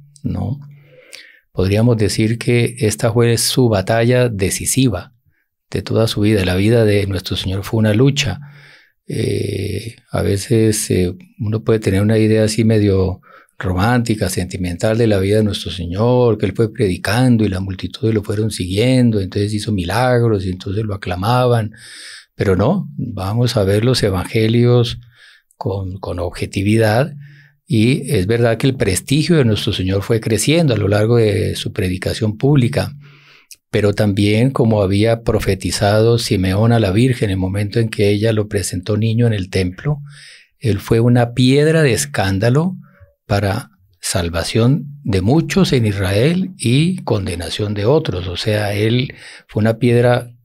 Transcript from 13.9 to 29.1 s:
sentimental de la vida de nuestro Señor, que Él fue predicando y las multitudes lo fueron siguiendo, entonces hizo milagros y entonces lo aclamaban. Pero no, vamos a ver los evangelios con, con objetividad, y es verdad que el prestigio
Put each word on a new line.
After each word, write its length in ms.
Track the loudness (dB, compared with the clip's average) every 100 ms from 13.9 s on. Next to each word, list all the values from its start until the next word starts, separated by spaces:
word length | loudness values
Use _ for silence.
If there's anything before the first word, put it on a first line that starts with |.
| 2 0 -2 -2
sentimental 680 | -4 -6 -6 -6 -2 -2 2
de 80 | 2
la 100 | 2
vida 200 | 2 2
de 60 |
nuestro 280 | 2 -2 -8
Señor, 680 | -8 -6 -2 2 4 2 2
que 80 | -2
Él 80 | 0
fue 160 | -2
predicando 720 | 0 -2 -2 -2 0 2 4
y 40 | 2
las 120 | -2
multitudes 540 | -6 -8 -10 -4 -2
lo 80 | -2
fueron 300 | -2 -4 -4
siguiendo, 680 | -4 -4 0 2 4 4 2
entonces 320 | -2 -2 -2
hizo 200 | -2 -4
milagros 760 | -4 -2 -2 0 2 2 0 -2
y 40 |
entonces 340 | -6 -6 -6
lo 100 | -6
aclamaban. 800 | -6 -6 -4 0 2 2 0 -2 -8 -20 -20 -20 -20 -18 -4
Pero 200 | 0 2
no, 320 | 2 0 -4 -8
vamos 600 | -8 -6 -4 0 0 2
a 60 |
ver 200 | 2 2
los 200 | 2 2
evangelios 960 | 0 -2 -2 0 2 4 4 4 2 -4 -16 _ -20 -20 _ -12
con, 420 | -8 -6 -6 -8
con 220 | -8 -6
objetividad, 960 | -8 -8 -8 -4 0 2 2 2 -2 -6 -20 -20 _ _ -2
y 460 | 2 2 2 0
es 160 | -2 0
verdad 300 | 2 2 2
que 100 | 0
el 80 | 0
prestigio 640 | -2 -2 0